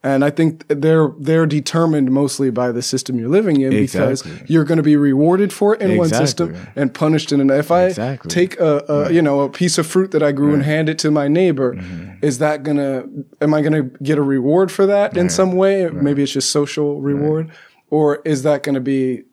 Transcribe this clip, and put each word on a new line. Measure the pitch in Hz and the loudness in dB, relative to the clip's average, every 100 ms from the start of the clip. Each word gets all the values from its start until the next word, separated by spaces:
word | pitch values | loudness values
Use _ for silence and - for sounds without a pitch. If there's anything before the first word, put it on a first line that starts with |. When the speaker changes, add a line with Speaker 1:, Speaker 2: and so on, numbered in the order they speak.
Speaker 1:
And | 135 135 | 0 0
I | 143 | 0
think | 147 160 160 - | 2 -2 -2 -6
th-, | 147 | -2
they're, | 156 160 151 - | 2 2 2 -2
they're | 143 160 160 | 0 2 2
determined | 151 135 160 165 151 131 | 0 -2 0 2 2 2
mostly | 135 139 - 135 | 2 0 0 -2
by | 120 123 | 0 -2
the | 120 | -2
system | 120 131 - 127 | -4 -6 -4 -6
you're | 117 | 0
living | 180 214 147 | 0 2 0
in | 135 | 2
because | 131 104 - 127 135 | 0 0 0 0 -2
Speaker 2:
Exactly. | - 78 - | -8 -16 0
Speaker 1:
you're | 160 151 | 0 2
gonna | 160 | 2
be | 151 147 | 4 4
rewarded | 143 135 156 185 202 | 4 2 2 2 0
for | - 208 | 0 0
it | 220 | 2
in | 196 214 | 0 2
one | 165 | 2
system | 117 143 - 170 | 2 0 0 -4
Speaker 2:
Exactly. | 170 - - | -6 -12 -4
Speaker 1:
and | 139 | -4
punished | - 156 156 151 | 0 0 0 0
in | 143 | 0
another. | 135 139 | 2 2
If | 147 | 2
I | 175 185 | 2 2
Speaker 2:
Exactly. | 180 120 135 160 | 0 -6 -6 -4
Speaker 1:
take | 170 185 - | -2 -2 0
a, | 165 147 147 | 0 0 0
a, | 147 | -2
Speaker 2:
Right. | 143 | 2
Speaker 1:
you | 170 | 2
know, | 156 143 | 2 0
a | 139 | -2
piece | - 175 160 | -2 -2 0
of | 160 | 0
fruit | 185 190 | 0 0
that | 170 | 2
I | 151 | 0
grew | 139 147 | 2 2
and | 147 | 2
Speaker 2:
Right. | 139 | 0
Speaker 1:
hand | 151 156 | 0 0
it | 156 | -2
to | 156 | 0
my | 147 143 | 0 2
neighbor, | 156 185 139 131 113 | 2 2 2 -2 -4
Speaker 2:
Mm-hmm. | 90 87 92 92 147 | -10 -12 -14 -4 -2
Speaker 1:
is | 127 | 0
that | 151 151 | -2 -2
gonna, | 143 143 139 131 - 151 - _ | -2 -2 -2 -4 -8 -14 -14 _
am | 151 | 0
I | 151 | 2
gonna | 147 156 131 - | 2 0 -2 -8
get | 139 147 | -2 0
a | |
reward | 139 135 127 170 190 | 0 0 2 2 2
for | - 196 | 2 2
that | 202 202 175 | 2 0 0
in | |
Speaker 2:
Right. | 180 | -2
Speaker 1:
some | 165 190 | 0 0
way? | 180 190 196 175 | 2 2 2 -2
Speaker 2:
Right. | 147 | 0
Speaker 1:
Maybe | 139 143 | 0 0
it's | 139 | 0
just | 139 - | -2 -2
social | 151 143 - 147 143 | -2 -2 -2 -4 -2
Speaker 2:
Right. | 139 143 | -4 -2
Speaker 1:
reward. | 151 156 160 - - _ _ | 0 -2 -4 -12 -20 _ _
Or | 151 151 147 160 | 2 2 0 -2
is | 147 | -2
that | 143 143 | 0 0
gonna | 143 139 | 0 -4
be | 131 135 131 120 - | -2 -2 -2 -4 -10